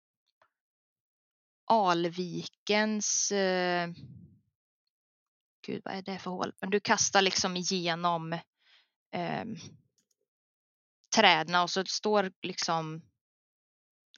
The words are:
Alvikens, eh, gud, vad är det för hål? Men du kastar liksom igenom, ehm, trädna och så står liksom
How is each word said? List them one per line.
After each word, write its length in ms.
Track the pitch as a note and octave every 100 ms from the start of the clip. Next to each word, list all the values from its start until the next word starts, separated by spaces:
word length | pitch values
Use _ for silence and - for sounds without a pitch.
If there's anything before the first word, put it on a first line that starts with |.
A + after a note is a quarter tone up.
| _ _ _ _ _ _ _ _ _ _ _ _ _ _ _ _ -
Alvikens, 1700 | A3+ F#3 E3+ E3+ E3+ F3+ E3 - _ - G#3 G#3+ G#3+ - - -
eh, 580 | G3+ F#3+ F#3 F3+ F3 E3+ E3+ - - - _ _ _ _ _ _ _ _ _ _ _ _ _ -
gud, 140 | G3 -
vad 80 |
är 80 | F#3+
det 180 | F#3+ F#3+
för 120 | F#3
hål? 220 | F3+ G3 -
Men 80 | F#3+
du 100 | G#3
kastar 420 | - G#3 - G3
liksom 360 | F#3+ - F#3+ F3+
igenom, 840 | F3 F#3+ E3+ E3 F3 E3+ D#3+ E3 - _ _ _ _ _ _
ehm, 440 | - E3 D#3 - E3 - - _ _ _ _ _ _ _ _ _ _ _ _ - A3+
trädna 480 | G3+ D#3+ D#3+ F3
och 60 | F3
så 160 | F#3+ F3+
står 460 | - G#3+ G#3 F#3+ -
liksom 600 | F3+ F#3 - E3 D#3 D#3+ - _ _ _ _ _ _ _ _ _ _